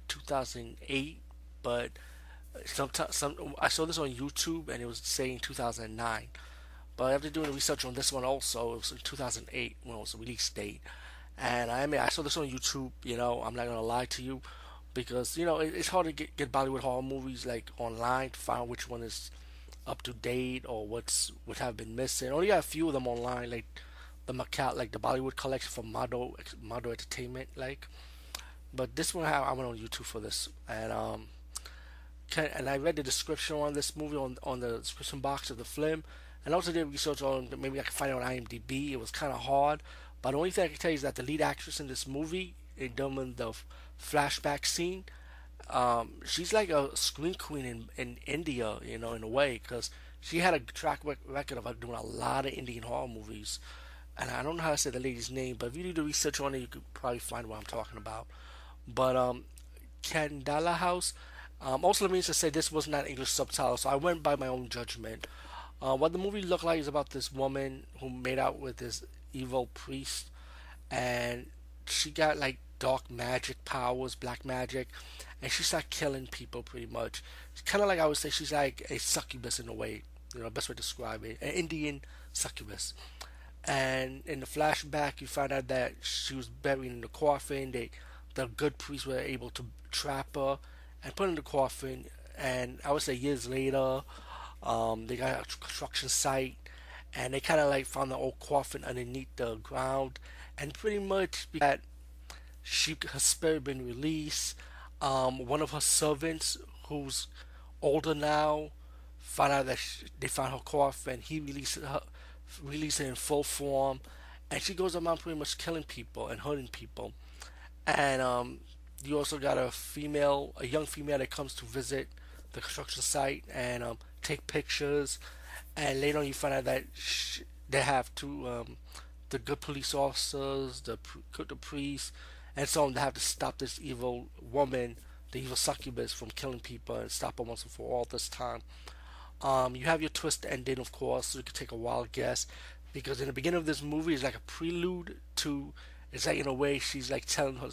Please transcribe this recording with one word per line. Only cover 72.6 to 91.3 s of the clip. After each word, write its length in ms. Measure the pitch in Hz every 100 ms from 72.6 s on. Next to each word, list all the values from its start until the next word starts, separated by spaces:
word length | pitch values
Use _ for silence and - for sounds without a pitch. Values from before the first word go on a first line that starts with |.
| - -
dark 320 | 127 131 -
magic 540 | 120 120 127 - 127 -
powers, 500 | 135 123 127 131 -
black 300 | 127 120 135
magic, 440 | 127 127 131 123 - - - - -
and 80 | -
she 140 | -
started 260 | - 165 -
killing 380 | - 151 135 127
people 340 | - 123 123
pretty 260 | 120 123 113
much. 360 | 113 110 - - - -
It's 80 | -
kinda 240 | - 202 202
like, 140 | 180
I 60 | 156
would 120 | 147
say 120 | 151
she's 220 | - 143
like 340 | 147 139 - -
a 80 | 127
succubus 640 | - - - 127 117 -
in 100 | 113
a 40 |
way, 300 | 110 113 107 - - - 123
you 60 |
know, 80 | 113
best 180 | 113 -
way 40 |
to 80 | 120
describe 420 | - - 113 110
it, 140 | 113 113
an 100 | 143
Indian 500 | 180 165 160 151 139 - - -
succubus. 600 | - - - 104 95 - - - - - - - -
And 600 | - 139 131 131 131 135 -
in 160 | 139
the 40 | 131
flashback, 760 | 151 156 151 151 151 143 -
you 60 | 135
find 260 | - 135
out 160 | 135 123
that 240 | 131 123 -
she 340 | - - - 135
was 140 | 120
buried 420 | 120 143 135 127
in 100 | 120
the 60 | 117
coffin. 640 | - 151 139 - 139 131
They, 200 | 123 117 - - - - -
the 120 | 127
good 300 | 110 147 -
priests 300 | - 139 135
were 100 | 131
able 320 | 139 131 120
to 140 | - 120 - -
trap 460 | - 147 139 - 147
her 240 | 135 139 - - - -
and 120 | 135 -
put 80 |
her 60 |
in 60 | 196